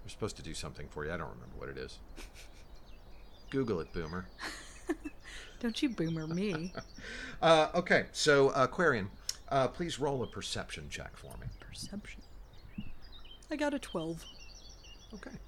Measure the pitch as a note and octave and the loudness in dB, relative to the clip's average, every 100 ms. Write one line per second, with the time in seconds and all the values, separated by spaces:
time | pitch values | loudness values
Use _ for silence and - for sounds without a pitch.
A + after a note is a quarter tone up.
0 | A2+ - G#2+ - D#2+ D#2 D#2 C#2 C#2+ - | -12 -6 -6 -4 -8 -6 -6 -8 -10 -4
1 | D2+ E2+ C#2+ G1+ - - B1 C2+ C2 - | -2 -2 -4 -8 -12 -10 -8 -6 -6 -8
2 | - - - - - - - - - - | -14 -12 -12 -12 -16 -14 -14 -14 -14 -14
3 | - - - - - C#3 B2 F#2 - F2+ | -14 -14 -14 -16 -2 2 4 2 0 -4
4 | D#2+ F2 F#2 - - - - - - D#4+ | -2 -4 -6 -8 -8 -8 -12 -14 -4 -4
5 | D4+ - - - - - A#3+ A3 D4 A3 | -4 -12 -12 -12 -12 -4 -2 2 0 2
6 | E3 E3 D#3 E3 G#3 D#3+ F3 - - - | 0 0 0 0 0 0 -2 -6 -10 -12
7 | - - - - D#3+ D#3+ D#3 E3+ F3 E3+ | -10 -8 -8 4 10 10 10 4 6 6
8 | F#2+ - D3+ C#3 C3+ - B2+ - E3+ A#2+ | 6 2 8 10 10 8 4 6 6 6
9 | G2 - - - - C#3 B2+ - E3+ B2+ | 0 -6 -8 -8 2 4 4 2 -4 0
10 | C#3+ C#3 G#2+ - - - - - D2 - | 0 2 -2 -4 -4 -4 -4 -8 -8 -8
11 | - - - - - - - - - G3+ | -8 -10 -12 -8 -8 -10 -12 -10 -8 -8
12 | - - - - - - - - - - | -10 -12 -12 -14 -14 -14 -12 -8 -6 -6
13 | - - - - - D4 D4 C#4+ - F#3+ | -8 -12 -12 -14 -6 0 2 0 -2 -2
14 | D#3+ E3 - - - - - - - - | -2 -4 -8 -14 -14 -14 -16 -16 -16 -16
15 | - G#3 - - | -14 -12 -12 -12